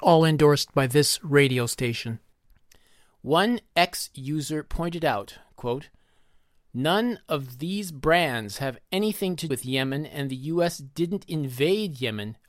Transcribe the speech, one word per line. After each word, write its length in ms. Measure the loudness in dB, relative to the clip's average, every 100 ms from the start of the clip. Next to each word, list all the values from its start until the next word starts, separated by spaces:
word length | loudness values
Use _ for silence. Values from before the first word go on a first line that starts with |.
all 200 | 6 6
endorsed 480 | 6 6 6 4 2 0
by 100 | 2
this 340 | 4 2 0
radio 420 | 2 4 4 2 -2
station. 540 | -2 -4 -4 -6 -8 _ _ _ _ _ -20 _ _ _ _
One 380 | 0 2 2 0 0 2
ex-user 840 | 2 0 -10 -10 -6 -6 -4 -6
pointed 420 | -4 -4 -4 -2
out, 360 | 0 0 -4 -16 _ -10
quote, 340 | -6 -6 -8 _ _ _ _ _ _ _ _
"None 460 | -4 0 0 0 -4 -4
of 300 | -6 -6 -10
these 340 | -6 -6 -8
brands 680 | -4 2 2 2 -2 -6 -6
have 180 | -6 -6 _
anything 440 | -2 -2 -2 -4 -4
to 100 | -4
do 60 |
with 120 | -6 -2
Yemen, 400 | -2 -2 -4 -6
and 240 | -6 -6
the 60 | -6
U 260 | -4 0
S 160 | 0 -2
didn't 480 | -10 -4 -4 -4 -4
invade 720 | -4 -4 0 0 2 -2 -4
Yemen. 380 | -4 -4 -8 -12